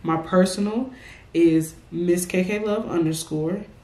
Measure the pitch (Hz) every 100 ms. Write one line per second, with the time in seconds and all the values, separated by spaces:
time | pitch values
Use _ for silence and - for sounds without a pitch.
0 | 165 160 160 185 185 - 202 220 262 -
1 | - - - 165 170 160 156 - - 165
2 | 175 175 - 185 180 208 214 214 233 165
3 | 160 160 - 156 156 196 214 -